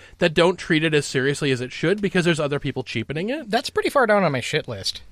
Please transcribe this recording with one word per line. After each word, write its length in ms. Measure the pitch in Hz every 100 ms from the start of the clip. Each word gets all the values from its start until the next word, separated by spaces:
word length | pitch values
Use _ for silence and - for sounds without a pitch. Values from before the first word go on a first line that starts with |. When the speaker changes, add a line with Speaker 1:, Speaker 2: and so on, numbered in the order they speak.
| - -
Speaker 1:
that 160 | 175
don't 240 | 151 170 180
treat 260 | - 160
it 100 | 160
as 120 | 151 -
seriously 460 | 139 135 147 147
as 100 | 127
it 100 | 127
should 300 | - 160 208
because 240 | 196 185 170
there's 140 | 160
other 180 | 147 143
people 240 | 139 127
cheapening 460 | - 117 104 143 202
it. 200 | 294 233
Speaker 2:
That's 200 | 220 -
pretty 200 | - 415
far 180 | 285 233
down 160 | 208
on 80 | 175
my 80 | 131
shit 280 | - 156 -
list. 340 | 104 92 - -